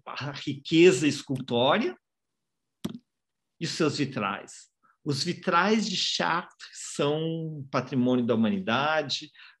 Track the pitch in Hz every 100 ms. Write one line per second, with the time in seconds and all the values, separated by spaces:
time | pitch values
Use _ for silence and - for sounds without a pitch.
0 | - 120 139 139 - - - 165 180 139
1 | 147 - - 135 - 120 131 190 349 -
2 | _ _ _ _ _ _ _ _ - -
3 | _ _ _ _ _ - 165 - 151 135
4 | 143 - 98 98 - - - _ _ _
5 | 147 139 175 - - 170 196 220 180 185
6 | - - 175 165 - - - - - -
7 | 147 160 160 165 160 151 139 139 - 135
8 | 123 127 117 113 110 98 95 123 147 156
9 | 143 - 151 - - _